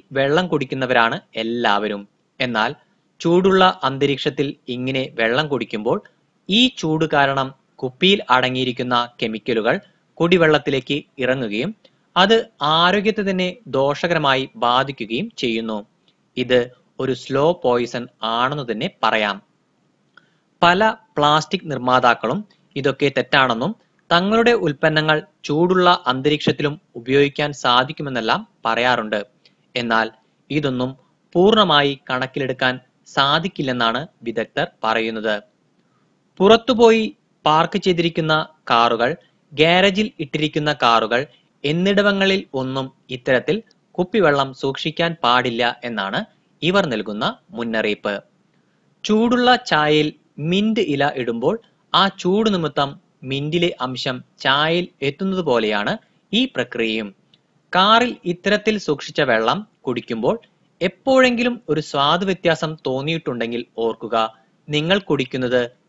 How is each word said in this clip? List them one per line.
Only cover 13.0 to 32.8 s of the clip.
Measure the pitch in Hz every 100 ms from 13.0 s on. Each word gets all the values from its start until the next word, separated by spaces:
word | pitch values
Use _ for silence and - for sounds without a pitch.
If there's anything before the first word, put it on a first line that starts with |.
| 202 214 196
തന്നെ | 185 180 - -
ദോഷകരമായി | 131 139 143 175 165 143 135 135 113
ബാധിക്കുകയും | 120 123 139 135 107 120 226 -
ചെയ്യുന്നു. | 123 113 113 107 104 _ _ _ _ -
ഇത് | 123 123 120 _ _ -
ഒരു | 131 123
സ്ലോ | - 135 151 180
പോയിസൺ | 127 123 117 123 123 - 110 117
ആണെന്ന് | 127 147 120
തന്നെ | 107 135 -
പറയാം. | 113 110 104 101 _ _ _ _ _ _ _ _ _ _ _ -
പല | 175 180 220 - _ -
പ്ലാസ്റ്റിക് | 147 151 151 190 165
നിർമ്മാതാക്കളും | 127 127 127 123 113 113 170 208 _ _ 139
ഇതൊക്കെ | 135 131 143 131
തെറ്റാണെന്നും | 120 143 131 113 147 220 _ _ -
തങ്ങളുടെ | 170 196 226 233 233 170
ഉൽപ്പന്നങ്ങൾ | 139 160 156 156 151 - _ -
ചൂടുള്ള | 147 180 185 180 180 123
അന്തരീക്ഷത്തിലും | 131 143 151 - 139 147 151 _ 123
ഉപയോഗിക്കാൻ | 117 139 143 139 147 143
സാധിക്കുമെന്നെല്ലാം | 131 123 131 160 143 127 110 160 220 _ 113
പറയാറുണ്ട്. | 113 123 120 107 107 104 _ _ _ _ 127
എന്നാൽ | 117 113 110 - _ _ -
ഇതൊന്നും | 143 143 127 131 135 _ _ _ 175
പൂർണ്ണമായി | 190 220 190 147 143 135 -
കണക്കിലെടുക്കാൻ | 127 131 147 135 127 127 127